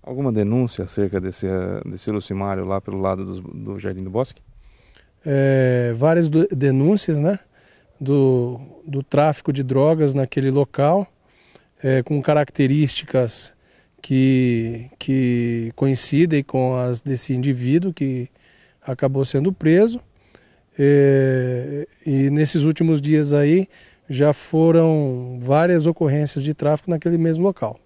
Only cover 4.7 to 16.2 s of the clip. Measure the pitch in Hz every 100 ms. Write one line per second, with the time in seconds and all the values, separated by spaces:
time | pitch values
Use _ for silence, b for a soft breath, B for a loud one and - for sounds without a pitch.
4.7 | b b b b _ 156 139 135 135 127
5.7 | 123 120 117 151 165 165 160 185 143 139
6.7 | 131 147 208 - 151 156 202 _ b b
7.7 | b b _ 135 143 135 127 120 123 135
8.7 | - 156 139 139 143 151 143 - 139 127
9.7 | 131 147 160 147 135 131 - 135 135 139
10.7 | - 143 190 190 _ b b b b b
11.7 | _ 131 131 123 147 147 151 143 - 135
12.7 | 147 143 - - 131 117 - - _ b
13.7 | b b _ - 131 131 131 123 117 113
14.7 | 117 127 _ - 135 123 120 120 117 113
15.7 | - 139 127 - 147